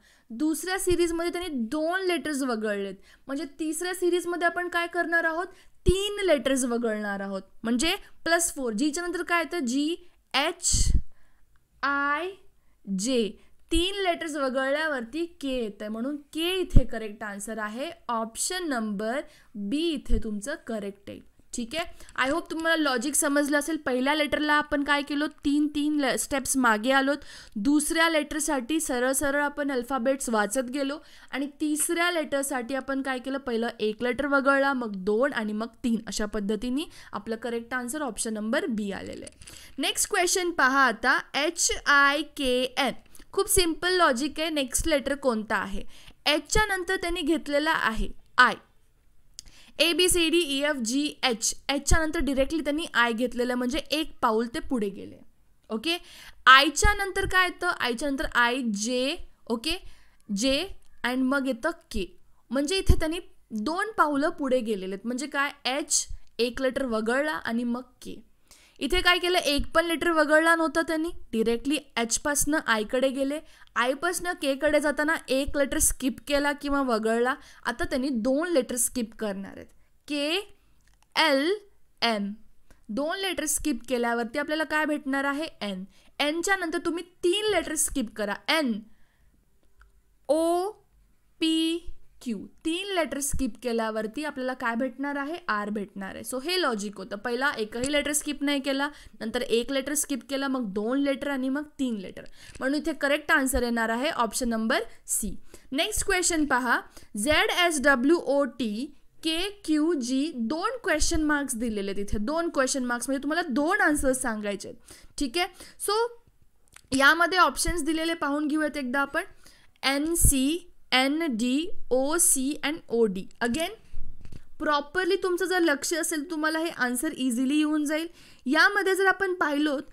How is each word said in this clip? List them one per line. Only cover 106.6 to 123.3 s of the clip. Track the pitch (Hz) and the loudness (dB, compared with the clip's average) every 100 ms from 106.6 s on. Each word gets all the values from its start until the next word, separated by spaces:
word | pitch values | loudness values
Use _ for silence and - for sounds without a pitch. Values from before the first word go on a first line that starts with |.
| 254 294 - - - 214 | 2 0 -2 -18 -10 -4
झेड | 240 311 427 | 2 4 4
एस | 330 349 311 | 4 2 4
डब्ल्यू | 277 269 277 349 | 4 6 6 4
ओ | - 277 | 4 2
टी, | 285 - 226 208 294 - - - | 2 0 -4 -2 -6 -10 -20 -6
के | 320 320 392 403 | -2 -2 -2 -6
क्यू | - 302 311 | 0 2 4
जी | 311 233 262 311 | 2 0 0 -2
दोन | 247 226 320 415 523 | -2 -4 -2 -2 -2
क्वेश्चन | 370 311 - 330 | 0 2 2 2
मार्क्स | 302 294 277 220 | 2 2 0 -4
दिलेले | 240 208 196 | -4 -2 -4
आहेत | 196 | -2
इथे. | 202 220 | -2 0
दोन | 214 320 339 | 0 0 0
क्वेश्चन | 302 262 277 | 0 0 0
मार्क्स | 247 240 262 | -2 -4 -2
म्हणजे | 269 | -2
तुम्हाला | 277 320 349 | 0 -2 0
दोन | 254 302 415 | 2 2 4
आन्सर्स | 349 294 262 262 | 4 4 2 2
सांगायचे | 254 214 208 196 185 | 0 -4 -4 -6 -10
आहेत. | - - - - - | -16 -20 -20 -16 -4
ठीक | 285 339 | -2 0
आहे, | 370 - - - - | -2 -4 -20 -8 0
so | 427 466 466 _ _ - _ _ - - 262 | 2 0 -4 _ _ -20 _ _ -20 -4 6
यामध्ये | 277 320 339 370 | 6 6 4 6
ऑप्शन्स | 311 - 330 339 | 4 4 0 0
दिलेले | 285 320 330 | 0 0 0
पाहून | 330 294 285 302 | -2 0 0 0
घेऊयात | 311 302 302 | 0 0 -2
एकदा | 247 277 | -2 0
आपण. | 277 320 392 - - - - - | 0 -2 -6 -14 -20 -20 -20 -4
एन | 262 277 311 | -2 0 0
सी, | 339 - 277 269 339 - - - | 2 4 4 2 0 -6 -20 0
एन | 254 269 311 330 | 2 4 2 0
डी, | 214 247 269 370 - - | 0 0 0 0 0 2
ओ | 254 277 339 | 2 2 2
सी | - 269 262 294 | 4 2 0 -2
and | 277 320 - | -4 -6 -4
ओ | 233 226 | 2 2
डी. | 190 - | 0 -8